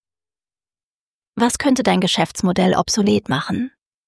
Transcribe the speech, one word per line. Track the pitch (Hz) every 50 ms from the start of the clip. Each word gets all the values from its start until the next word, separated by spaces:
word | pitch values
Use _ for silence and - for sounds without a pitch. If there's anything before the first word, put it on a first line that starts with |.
| _ _ _ _ _ _ _ _ _ _ _ _ _ _ _ _ _ _ _ _ _ _ _ _ _ _ _
Was | - 233 247 - -
könnte | - 294 262 254 254
dein | 196 185 180
Geschäftsmodell | 180 180 - - 165 - - - - 180 180 - 185 185 180
obsolet | 170 175 - - 220 196 208 208 202 - -
machen? | 131 135 - - - 202 247 262 - _ _ _ _ _ _